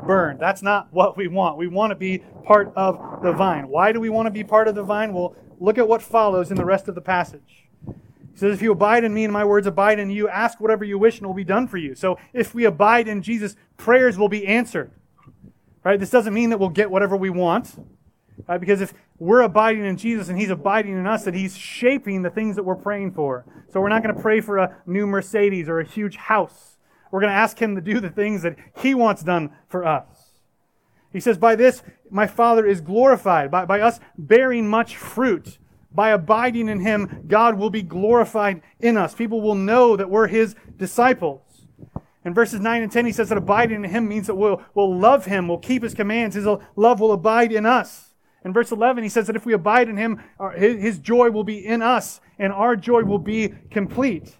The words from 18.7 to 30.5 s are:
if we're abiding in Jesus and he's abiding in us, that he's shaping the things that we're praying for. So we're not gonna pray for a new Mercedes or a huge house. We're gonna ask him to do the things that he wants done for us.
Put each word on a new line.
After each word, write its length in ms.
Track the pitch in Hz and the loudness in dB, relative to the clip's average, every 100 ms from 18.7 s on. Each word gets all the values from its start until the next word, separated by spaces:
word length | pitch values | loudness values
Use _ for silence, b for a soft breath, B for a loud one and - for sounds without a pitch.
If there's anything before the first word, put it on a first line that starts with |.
| 202 | 0
if 120 | 190 - b _ | 0 -10 b _
we're 240 | 170 233 | 2 4
abiding 420 | 240 185 220 220 | 4 4 2 2
in 140 | 202 185 | -4 -4
Jesus 320 | 226 226 170 | -4 -4 -4
and 80 | 180 | -4
he's 100 | 208 | -4
abiding 480 | 175 143 208 208 190 | -2 0 -2 -2 -6
in 100 | 185 | -4
us, 180 | 220 | -4
that 100 | 208 | -4
he's 200 | 180 190 | -6 -6
shaping 680 | - - - 240 277 - 190 | -8 -16 -4 -2 -2 -4 -6
the 80 | 180 | -4
things 260 | 175 220 196 | -4 -6 -6
that 60 | |
we're 120 | 185 | -6
praying 380 | 185 196 208 196 | -6 -6 -6 -8
for. 320 | 175 143 127 123 B B | -4 -4 -4 -10 B B
So 80 | 190 | -4
we're 80 | 196 | 0
not 100 | 220 | 0
gonna 160 | 220 214 | 0 -4
pray 220 | 226 220 | 0 0
for 160 | 214 196 | 0 -2
a 220 | 185 - - | -2 -4 -6
new 200 | 185 208 | -4 -2
Mercedes 640 | 196 190 220 202 190 156 | -2 -2 0 0 0 -4
or 100 | 165 | -6
a 60 | |
huge 320 | 165 - 208 - | -6 -6 -8 -8
house. 640 | - 214 180 _ _ _ b b b | -2 0 0 _ _ _ b b b
We're 100 | 190 | -2
gonna 140 | 208 | 0
ask 260 | 196 220 220 | 2 0 0
him 140 | 226 | -4
to 80 | 196 | -4
do 180 | 170 220 | -4 -4
the 80 | 190 | -4
things 320 | 185 208 208 | -4 -4 -2
that 140 | 165 156 B - | -4 -8 B -4
he 160 | 262 | 0
wants 280 | 262 240 196 | 2 2 2
done 280 | 160 175 151 b b | 0 -2 -2 b b
for 160 | 180 | -4
us. 460 | 170 147 - _ _ _ _ | -2 -2 -4 _ _ _ _